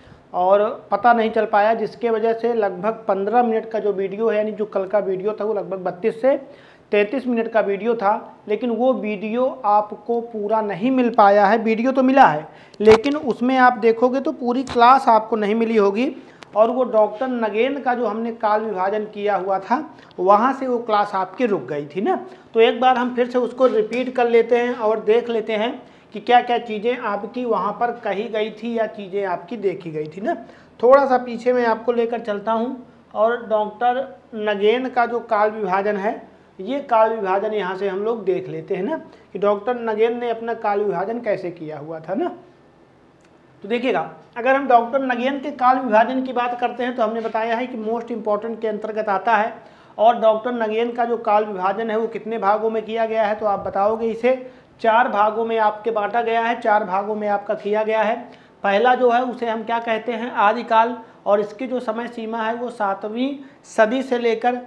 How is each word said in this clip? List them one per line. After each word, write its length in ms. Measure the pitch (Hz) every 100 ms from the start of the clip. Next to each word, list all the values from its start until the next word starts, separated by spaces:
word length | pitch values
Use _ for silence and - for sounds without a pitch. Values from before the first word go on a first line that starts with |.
| - - _
और 300 | 185 180 202 208 - -
पता 220 | 202 240
नहीं 180 | 233 220
चल 160 | 226 214
पाया, 280 | 214 208
जिसके 360 | 226 214 - 233
वजह 220 | 226 226
से 220 | 226 233
लगभग 500 | 226 202 180 202 220 -
पन्द्रह 340 | 196 196 233
मिनट 280 | 240 220 220
का 80 | 214
जो 140 | 202
वीडियो 360 | 190 196 202 226
है, 80 | 208
यानी 160 | 214
जो 120 | 202 208
कल 200 | 208 190
का 120 | 214
वीडियो 360 | 190 185 196 214
था, 40 |
वो 100 | 208
लगभग 240 | 208 175 185
बत्तीस 400 | 180 175 226 226
से 140 | 254 277 - - - - _
तैंतीस 340 | 208 208 269 247
मिनट 220 | 233 226
का 120 | 226
वीडियो 320 | 196 196 220
था, 480 | 233 202 226 - - -
लेकिन 220 | 214 247
वो 220 | 220 254
वीडियो 520 | 226 208 214 214 226 254 311 214
आपको 540 | 208 214 - - 233
पूरा 380 | 233 220 208 220
नहीं 280 | 208 180 233
मिल 240 | 262 247 -
पाया 300 | 202 202 196
है। 120 | 226
वीडियो 320 | 220 220 240
तो 100 | 262
मिला 240 | 262 269 220
है, 220 | 151 156 - - -
लेकिन 360 | 214 220 254 294
उसमें 400 | 302 - 247 262
आप 200 | 247 240
देखोगे 420 | 226 226 247 254
तो 120 | 269
पूरी 280 | 277 240 240
क्लास 440 | 262 240 233 262 262
आपको 280 | 220 220 226
नहीं 180 | 208
मिली 220 | 226 226 226
होगी 380 | 202 202 262 - - - - 208
और 140 | 226
वो 140 | 247
डॉक्टर 440 | 240 214 208 208 262
नगेन 520 | 247 226 202 254 277
का 120 | 254
जो 120 | 240 233
हमने 240 | 214 233
काल 280 | 226 214 214
विभाजन 440 | 220 185 190 214
किया 320 | 208 208 202 196
हुआ 220 | 185 190
था, 260 | 190 254 311 - - -
वहाँ 340 | 180 208 247
से 140 | 262 262
वो 120 | 240
क्लास 340 | 233 208 202
आपकी 320 | 196 185 - 247
रुक 200 | 185 123
गई 200 | 147 147
थी 140 | 185
ना। 160 | 233 370 - - -
तो 60 | 226
एक 200 | 233 240
बार 160 | 254 247
हम 180 | 247
फिर 160 | 247 247
से 80 | 247
उसको 280 | 240 240 262
repeat 480 | 220 214 233 254 254
कर 120 | 240
लेते 300 | 233 226 240
हैं 160 | 240 254
और 240 | 214 220
देख 260 | 180 226 233
लेते 220 | 233 220
हैं 160 | 220 226 277 - - _
कि 60 | 214
क्या-क्या 380 | 214 240 240 240
चीज़ें 380 | 220 214 214 247
आपकी 460 | 233 202 208 247
वहाँ 280 | 247 208 190
पर 180 | 208 240 -
कही 200 | 214 190 226
गई 220 | 214 220
थी 240 | 214 233 233
या 80 | 214
चीज़ें 360 | 220 196 196 196
आपकी 300 | 175 - 240
देखी 320 | 196 160 170
गई 160 | 151 156
थी 140 | 165
ना। 140 | 226 339 - - - -
थोड़ा 240 | 233 277 269
सा 120 | 254
पीछे 340 | 247 233 247
मैं 140 | 247 240
आपको 260 | 220 233
लेकर 280 | 233 233 233
चलता 320 | 208 202 202
हूँ 240 | 226 240 277 - - _
और 320 | 214 220 240 214
डॉक्टर 560 | 214 208 208 240 247 269 - - 226
नगेन 520 | 214 208 208 240 254
का 180 | - 233
जो 140 | 233
काल 300 | 233 214 214
विभाजन 460 | 220 196 185 202 202
है, 260 | 202 285 - - _ -
ये 220 | 190 277
काल 300 | 277 233 220
विभाजन 440 | 226 196 196 214
यहाँ 220 | 214 185 185
से 120 | 202
हम 160 | 185
लोग 200 | 214 233
देख 240 | 190 131 123
लेते 280 | 160 160 185
हैं 60 |
ना, 140 | 202 320 - - -
कि 60 | 196
डॉक्टर 420 | 202 208 226 247
नगेन 360 | 226 214 220 240
ने 100 | 240
अपना 240 | 226 233 226
काल 240 | 220 202
विभाजन 400 | 208 175 196 240
कैसे 300 | 233 196 175
किया 280 | 165 156 151
हुआ 220 | 151 160
था 140 | 160
ना। 220 | 202 349 - - _ _ _ _ _ _ _ _ _ _ _
तो 60 | 202
देखिएगा, 420 | 240 254 185 143 - - -
अगर 200 | 233 269
हम 100 | 277
डॉक्टर 340 | 240 226 269
नगेन 340 | 269 240 254 285
के 100 | 294
काल 260 | - 254 262
विभाजन 440 | 262 214 233 262
की 100 | 254
बात 260 | 247 247 240
करते 240 | 240 240
हैं 100 | 247 247
तो 60 |
हमने 180 | 220 226
बताया 360 | 220 220 226 233
है 100 | 254
कि 120 | 254
most 340 | 214 233 233
important 480 | 233 214 208 226 220
के 80 | 220
अंतर्गत 400 | 208 214 214 214
आता 280 | 190 233 220
है। 160 | 226 233 - - - -
और 220 | 214 214
डॉक्टर 320 | 220 214 240
नगेन 380 | 247 220 220 240
का 120 | 240
जो 120 | 240 226
काल 260 | 226 208
विभाजन 460 | 214 196 185 202 226
है 80 | 214
वो 80 | 220
कितने 300 | 214 214 226
भागों 320 | 196 214 220
में 120 | 226
किया 240 | 202 226 226
गया 200 | 220 208
है, 80 |
तो 120 | 214 214
आप 140 | 196
बताओगे 460 | 196 190 202 226 226
इसे 440 | 220 240 262 - - - _
चार 280 | 226 220 254
भागों 360 | 208 214 214
में 140 | 226 226
आपके 320 | 214 214 233
बांटा 320 | 214 202 233
गया 200 | 226 226
है, 180 | 233 240
चार 240 | 240 208
भागों 300 | 175 185 208
में 140 | 214 208
आपका 260 | 202 202
किया 280 | 208 208 214
गया 200 | 214 220
है। 140 | 208 247 254 - - _
पहला 300 | 202 202 247
जो 160 | 247 247
है 120 | 233
उसे 260 | 254 214 233
हम 140 | 220
क्या 140 | 214 233
कहते 340 | 233 220 226
हैं, 180 | 226 247
आदिकाल, 640 | 240 208 226 233 226 233 247 - - -
और 140 | 208
इसकी 260 | 208 - 254
जो 140 | 247
समय 280 | 247 220 233
सीमा 340 | 240 220 226
है 120 | 220
वो 160 | 240 240
सातवीं 640 | 226 202 196 214 220 262 285 - - -
सदी 360 | - 214 262
से 160 | 262 240
लेकर 420 | 233 220 247 247